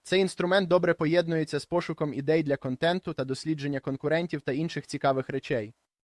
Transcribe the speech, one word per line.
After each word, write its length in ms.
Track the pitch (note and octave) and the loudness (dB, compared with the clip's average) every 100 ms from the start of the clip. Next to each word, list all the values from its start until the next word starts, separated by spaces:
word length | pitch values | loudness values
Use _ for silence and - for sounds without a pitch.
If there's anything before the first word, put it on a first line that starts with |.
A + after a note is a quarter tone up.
цей 180 | - F#3 | 0 2
інструмент 480 | F#3+ - F3+ F#3+ F3+ | 2 0 2 2 4
добре 260 | F3+ E3+ | 4 4
поєднується 680 | E3 D#3 E3+ E3 D#3+ D#3 D3 | 2 2 2 2 0 0 -4
з 40 | |
пошуком 500 | - E3+ - D#3+ D3+ | -2 -2 -2 -4 -4
ідей 280 | B2+ C#3 D#3+ | -2 2 2
для 140 | D3+ C#3 | 2 -2
контенту 560 | C3+ B2+ E3 F3+ - | -2 0 0 0 -2
та 120 | D#3 | -6
дослідження 560 | C3+ D#3+ D#3 D#3 C#3+ C#3 | -4 -4 -4 -4 -4 -4
конкурентів 600 | C#3+ C3+ D3 D#3+ F3 D3+ | -4 -4 0 0 -2 -4
та 120 | - | -4
інших 340 | C3+ E3 D3 - | -2 -2 -6 -8
цікавих 420 | C#3+ C#3 C3+ C3+ | -2 0 0 -2
речей. 460 | C3+ - B2+ G#2+ - _ _ _ | -6 -2 -4 -4 -12 _ _ _